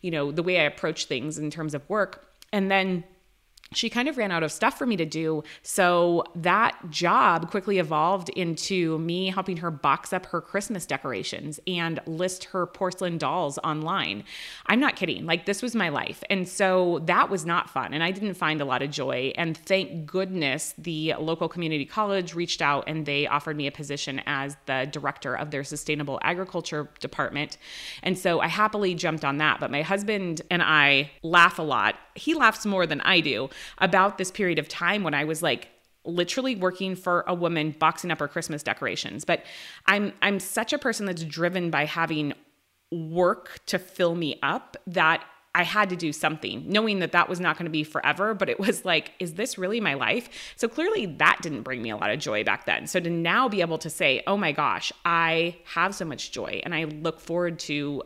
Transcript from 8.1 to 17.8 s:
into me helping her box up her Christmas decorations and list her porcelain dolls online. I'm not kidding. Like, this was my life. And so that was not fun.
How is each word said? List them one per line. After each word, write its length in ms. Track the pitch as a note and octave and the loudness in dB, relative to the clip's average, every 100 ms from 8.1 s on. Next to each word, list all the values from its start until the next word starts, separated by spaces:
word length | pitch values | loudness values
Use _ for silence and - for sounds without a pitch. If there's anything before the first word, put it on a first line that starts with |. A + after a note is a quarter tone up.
| G3 E3+ | 2 -2
into 680 | - F3 D#3+ - F#3+ E3 D#3+ | -4 -2 -2 -2 0 2 0
me 300 | E3 F3 F#3+ | 0 -2 -2
helping 280 | F#3 F#3+ E3+ | -2 -4 -4
her 120 | E3+ | -4
box 420 | D3+ D3 D3 - | 0 2 2 0
up 140 | F3+ F3+ | -6 -4
her 140 | E3+ | -6
Christmas 460 | - G3 G#3 G3+ - | -4 -6 -4 -8 -4
decorations 720 | C3+ C#3 G#2+ - - C#3+ D3+ - | -6 -4 -6 -6 -8 -10 -10 -6
and 340 | F3 E3 D#3+ - | -2 -2 -4 -6
list 380 | D#3+ F#3 F#3 | -4 -4 -4
her 220 | - F#3+ F3 | -8 -4 -4
porcelain 520 | - F#3 F3+ F3+ E3+ | -2 -4 -2 -4 -2
dolls 400 | C#3+ E3+ D3+ C#3 | -2 0 -2 -2
online. 600 | - D#3 D#3 F#3+ F#2+ G2+ - - - - - | -4 -4 -2 -2 -2 -6 -10 -14 -14 -12 0
I'm 140 | A3 | 2
not 160 | C#4 - | 2 0
kidding. 300 | F3+ A#2 D#3 | -4 -4 -2
Like, 200 | E3+ E3+ | -2 0
this 160 | G3+ | -2
was 120 | B3 | -2
my 140 | A3+ F3 | -2 0
life. 340 | C#3 - - - | 0 -4 -8 -4
And 180 | G3 F#3 | -2 -2
so 520 | - F#3+ F#3 F3+ E3+ E3 | 2 4 6 4 2 2
that 220 | F#3 - | 4 4
was 160 | F#3+ | 0
not 240 | D#3 E3+ - | 0 0 0
fun. 240 | - | -4